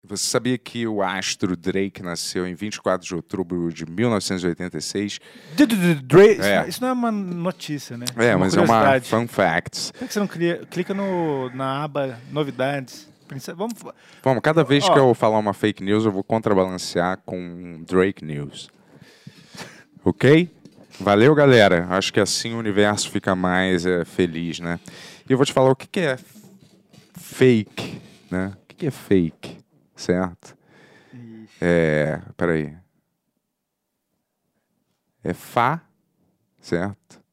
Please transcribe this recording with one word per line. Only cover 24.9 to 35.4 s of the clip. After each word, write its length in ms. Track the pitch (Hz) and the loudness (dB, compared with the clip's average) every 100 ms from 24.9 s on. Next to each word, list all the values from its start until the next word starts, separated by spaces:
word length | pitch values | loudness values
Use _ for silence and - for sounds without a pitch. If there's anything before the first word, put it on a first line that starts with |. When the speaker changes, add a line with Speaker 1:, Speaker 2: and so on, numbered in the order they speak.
| - - - - | -20 -20 -20 -2
Speaker 1:
E 40 | |
eu 40 | 127 | 0
vou 80 | |
te 60 | 139 | 2
falar 180 | - 131 | 2 2
o 60 | |
que 120 | 135 - | 2 -4
que 120 | 202 | -4
é 180 | 160 127 - - - _ _ _ _ - _ | -4 -4 -12 -20 -20 _ _ _ _ -20 _
fake, 880 | - - - 131 117 101 - - - - - _ | -20 -18 2 4 4 0 -12 -12 -14 -18 -20 _
né? 220 | 90 95 98 | -6 -6 -10
O 40 | _ | _
que 60 | - | -8
que 100 | 156 | -8
é 40 | |
fake? 680 | - - 98 82 _ - - _ _ _ - | -8 0 2 2 _ -20 -20 _ _ _ -10
Certo? 580 | - 90 92 90 - _ _ _ _ _ _ | -4 -2 -4 -10 -20 _ _ _ _ _ _
Speaker 2:
Ixi. 440 | 127 117 110 110 _ | -20 -20 -20 -20 _
Speaker 1:
É, 600 | 87 87 80 76 76 76 - - | 2 2 2 2 0 -4 -10 -4
peraí. 380 | 85 80 76 80 _ _ _ _ _ _ _ _ _ _ _ _ _ _ _ _ _ _ _ _ _ _ _ _ | -2 0 -4 -12 _ _ _ _ _ _ _ _ _ _ _ _ _ _ _ _ _ _ _ _ _ _ _ _
É 100 | - | -8
fa, 480 | 85 | -8